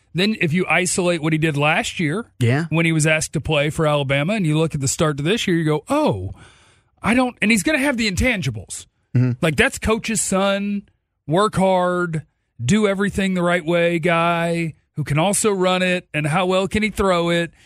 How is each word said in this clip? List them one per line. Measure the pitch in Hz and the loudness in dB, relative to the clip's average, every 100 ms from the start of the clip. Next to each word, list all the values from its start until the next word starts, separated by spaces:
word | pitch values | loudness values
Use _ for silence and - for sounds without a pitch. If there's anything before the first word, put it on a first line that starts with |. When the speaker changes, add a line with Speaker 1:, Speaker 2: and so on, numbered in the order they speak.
| _ 160 | _ -2
Speaker 1:
Then | 202 220 | -2 0
if | 165 | 0
you | 180 185 | 0 0
isolate | 165 185 - 175 170 | 0 0 0 0 0
what | 156 | 0
he | 160 | 0
did | 160 143 | 0 0
last | 147 180 240 - | 0 0 -2 -4
year, | 147 190 - - | -2 -4 -8 -2
Speaker 2:
Yeah. | 117 139 165 | 0 0 0
Speaker 1:
when | 160 165 | 0 2
he | |
was | 160 156 | 2 2
asked | 156 - | 2 0
to | 156 | -6
play | - 151 147 | -2 0 0
for | - 151 | 0 0
Alabama, | 147 135 139 160 | 0 0 -2 0
and | 220 160 | -2 0
you | 151 | 0
look | 160 | 0
at | 147 | -2
the | 139 | -4
start | - 156 147 | 0 0 0
to | |
this | 151 233 - | -2 0 0
year, | 170 | 0
you | 151 | 2
go, | 151 - | -2 0
"Oh, | 294 269 101 95 - - _ _ _ _ _ | 0 0 -2 -6 -12 -20 _ _ _ _ _
I | 185 | 0
don't," | 247 254 - | 0 0 0
and | 208 | 0
he's | 226 | 2
gonna | 302 302 | 2 0
have | 285 233 | 0 0
the | 220 | -2
intangibles. | 175 247 208 135 107 - - - _ _ 123 | 0 0 0 -4 -6 -10 -16 -18 _ _ 0
Speaker 2:
Mm-hmm. | 123 120 | 0 0
Speaker 1:
Like, | 165 143 | 0 2
that's | 262 - | 0 0
coach's | 214 226 - 214 | -2 -2 -2 -4
son, | - 190 196 196 202 202 - _ _ _ - | -2 0 0 -2 -4 -6 -8 _ _ _ -2
work | 170 214 180 | 2 2 2
hard, | 190 185 180 180 175 156 - _ _ - | 2 2 2 0 -2 -4 -8 _ _ -6
do | 120 208 202 | 0 2 2
everything | 196 202 - 196 | 0 -2 0 0
the | 185 | 0
right | 175 180 160 | 0 0 0
way | 175 170 175 | 2 2 2
guy | 170 165 170 170 170 170 160 - _ - | 0 2 2 0 -2 -2 -4 -8 _ -8
who | |
can | 135 143 | -2 0
also | 185 202 220 | 2 2 0
run | 196 185 185 | 2 2 2
it, | 185 180 - | 0 -2 -4
and | 151 147 | -4 -2
how | 170 185 | 0 2
well | 185 196 | 0 0
can | 214 | 0
he | 214 | -2
throw | - 196 175 170 | 0 0 2 2
it? | 170 170 - | 0 -2 -8